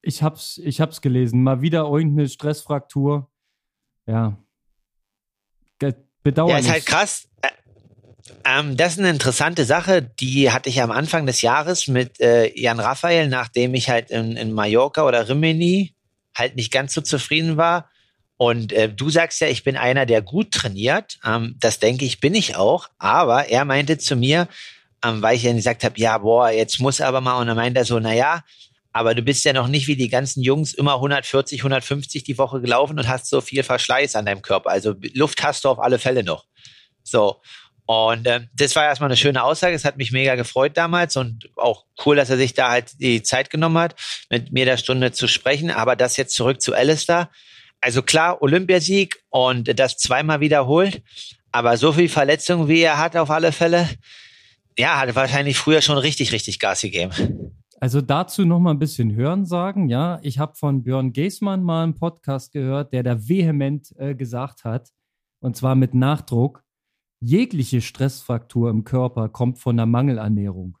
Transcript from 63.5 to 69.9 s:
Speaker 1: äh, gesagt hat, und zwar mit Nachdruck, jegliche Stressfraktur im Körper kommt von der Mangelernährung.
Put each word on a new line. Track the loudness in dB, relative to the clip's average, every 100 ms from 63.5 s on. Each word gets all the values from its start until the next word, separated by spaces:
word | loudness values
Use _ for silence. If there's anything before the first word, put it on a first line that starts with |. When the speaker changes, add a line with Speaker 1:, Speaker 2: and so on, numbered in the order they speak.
| 0 -2 -4 -8 -10
Speaker 1:
äh, | -8
gesagt | -8 -8 -8 -10 _
hat, | -6 -6 _ _ _ _ _ _
und | -8
zwar | -2 0 2
mit | 2
Nachdruck, | 2 2 0 -2 0 0 -4 _ _ _ _ _ _
jegliche | 0 2 2 -2 -2 -2
Stressfraktur | -4 -4 -4 -4 -6 -6 _ -2 0
im | -2
Körper | -2 -2 -2 -2 -6
kommt | -2 -4 -2
von | -2 0
der |
Mangelernährung. | 2